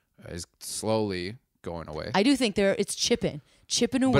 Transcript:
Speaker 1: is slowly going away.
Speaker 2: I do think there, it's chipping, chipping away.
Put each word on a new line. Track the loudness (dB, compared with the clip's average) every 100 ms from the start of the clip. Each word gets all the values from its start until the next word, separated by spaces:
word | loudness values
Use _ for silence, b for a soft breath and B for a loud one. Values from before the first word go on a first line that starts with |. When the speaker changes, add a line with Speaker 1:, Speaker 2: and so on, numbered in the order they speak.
| _ _ -12
Speaker 1:
is | -12 -12 _
slowly | -10 -6 0 0 0 -2 -6 -10 _ _
going | -10 -10 -8
away. | -8 -2
Speaker 2:
I | 2
do | 2
think | 2 2 2
there, | 2 2
it's | -2 -2
chipping, | 0 0 0 -4 b b b
chipping | 0 0 2
away. | 4